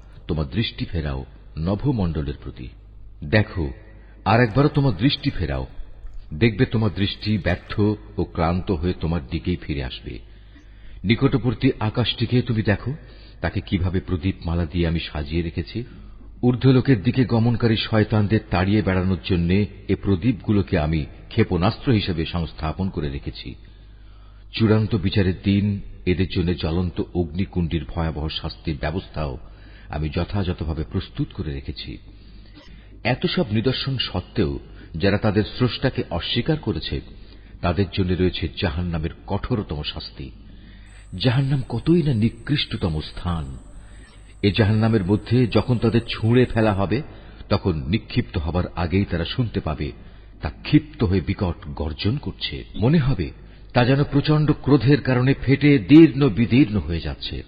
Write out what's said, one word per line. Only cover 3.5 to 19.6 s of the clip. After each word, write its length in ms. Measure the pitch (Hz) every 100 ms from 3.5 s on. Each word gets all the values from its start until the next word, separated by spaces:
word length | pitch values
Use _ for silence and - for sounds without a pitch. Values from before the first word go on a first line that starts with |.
| 101 71 - - - - -
আর 160 | 95 113
একবারও 280 | 120 127 143
তোমার 280 | 147 139 85
দৃষ্টি 340 | 135 - 139
ফেরাও, 360 | - 69 67 67 - - - - - -
দেখবে 320 | 76 117 101
তোমার 260 | 127 113 110
দৃষ্টি 440 | 92 98 - 104 107
ব্যর্থ 420 | 87 87 - - 104 104 - -
ও 60 |
ক্লান্ত 460 | 87 - 82 90 95
হয়ে 220 | 82 87
তোমার 340 | - 82 82 65
দিকেই 300 | 80 - 87
ফিরে 280 | - 71
আসবে। 340 | 64 - - 57 - - - - - - - -
নিকটবর্তী 680 | 92 117 131 135 120 107 131 -
আকাশটিকে 640 | 110 123 107 - 113 123
তুমি 200 | 120 110
দেখো, 300 | 107 98 - 156 - - - -
তাকে 200 | 87 -
কিভাবে 400 | - 95 90 90
প্রদীপমালা 640 | - 90 92 - 82 85 82
দিয়ে 220 | 90 82
আমি 120 | 82
সাজিয়ে 420 | - 78 73 82
রেখেছি। 420 | 82 90 - 110 127 - - - - -
ঊর্ধ্বলোকের 600 | 123 123 135 131 135 117
দিকে 220 | 87 127
গমনকারী 520 | 104 113 117 117 117 107
শয়তানদের 640 | - 110 104 107 101 107 -
তাড়িয়ে 320 | 90 95 107
বেড়ানোর 360 | 95 92 92 90
জন্যে 420 | - 90 85 98